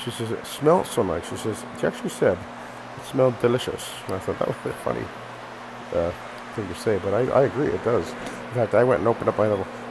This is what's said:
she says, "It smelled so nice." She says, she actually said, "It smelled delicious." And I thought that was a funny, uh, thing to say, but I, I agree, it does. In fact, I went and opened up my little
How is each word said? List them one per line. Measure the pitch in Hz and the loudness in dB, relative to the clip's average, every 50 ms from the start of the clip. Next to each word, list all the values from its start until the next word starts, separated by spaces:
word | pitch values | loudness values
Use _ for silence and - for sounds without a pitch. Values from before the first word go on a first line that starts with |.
| - | -6
she | 120 | -6
says, | - - 117 110 | -4 -4 -4 -4
"It | 107 - - | -4 -4 -6
smelled | - - - 139 151 175 190 - | -8 -6 4 6 8 8 8 6
so | - - 127 104 | 2 2 2 2
nice." | 92 80 87 - - | 2 2 0 -2 -4
She | - | -8
says, | - - 113 101 - - - - - | -4 -2 -2 -4 -4 -8 -10 -4 -2
she | - | 0
actually | 160 - - - 180 | 0 0 -2 -4 -6
said, | - - - 110 90 90 - - - - - - - - - - - | 0 4 4 4 4 2 -2 -10 -12 -14 -14 -14 -14 -14 -14 -14 -14
"It | - - | -12 -12
smelled | - - 135 131 127 120 - | -4 2 4 4 4 4 4
delicious." | - 120 120 127 - 127 - - - - - - - | 4 4 4 4 0 -2 -4 -6 -8 -10 -10 -10 -6
And | - 95 | -6 -6
I | 95 | -4
thought | - - - - | -2 -4 -2 0
that | - | 0
was | - - - - | -2 -2 -2 -6
a | 127 - | -6 -6
funny, | - - - 60 58 - - - - - - - - - - - - - - - - - - 87 | -4 -4 -2 -2 -2 -4 -8 -10 -12 -14 -14 -14 -14 -14 -14 -14 -14 -14 -14 -14 -14 -10 -2 0
uh, | 87 85 87 87 - - - - - - - - | 0 0 0 -2 -6 -10 -12 -12 -12 -14 -8 -6
thing | 117 101 92 | -6 -6 -6
to | 87 | -6
say, | - - 117 104 92 95 | -2 0 0 0 2 2
but | 98 98 | 0 2
I, | 113 131 - - 127 | 2 2 4 4 4
I | 139 | 4
agree, | 120 - 127 151 | 4 2 0 0
it | - - 95 - | 0 0 0 0
does. | 113 120 98 85 - | 2 2 2 0 -2
In | - - - - - - - - 117 | -6 -8 -10 -10 -10 -10 -10 -4 0
fact, | 123 113 101 101 | 0 0 4 6
I | 107 123 | 6 6
went | 127 117 - | 6 4 4
and | 95 | 4
opened | 117 113 - - 113 | 2 2 2 2 0
up | - | 2
my | - 107 | 4 4
little | 107 104 95 95 - - - - - | 4 4 2 0 -4 -8 -10 -12 -12